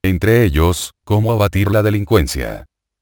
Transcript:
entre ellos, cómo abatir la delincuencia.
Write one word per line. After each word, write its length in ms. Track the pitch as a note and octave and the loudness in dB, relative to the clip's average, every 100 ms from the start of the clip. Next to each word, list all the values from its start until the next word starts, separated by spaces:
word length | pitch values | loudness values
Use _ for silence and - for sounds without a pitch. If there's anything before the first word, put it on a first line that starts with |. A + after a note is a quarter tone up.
entre 400 | F#2+ F2+ G2+ A#2+ | -2 0 2 2
ellos, 480 | G#2+ D2 E2+ F2 - _ | 2 2 0 0 -8 _
cómo 260 | - G#2 A2 | -4 -2 0
abatir 400 | A2+ G2+ F#2+ G2 | 0 0 0 0
la 140 | G#2+ | 0
delincuencia. 840 | G#2+ G#2 G2+ G#2+ C#2+ C2 A1+ G#1 - _ _ _ | 0 -2 0 0 0 -4 -8 -10 -16 _ _ _